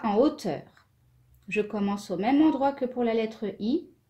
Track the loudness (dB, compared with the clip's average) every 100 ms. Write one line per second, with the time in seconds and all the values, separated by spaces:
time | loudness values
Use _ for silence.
0 | 0 4 4 2 -6 -6 -10 _ _ _
1 | _ _ _ _ -8 -4 -4 -2 -2 -4
2 | -6 -4 2 4 4 4 0 -2 -4 -2
3 | 0 0 -2 -4 -8 -4 -2 -2 -4 _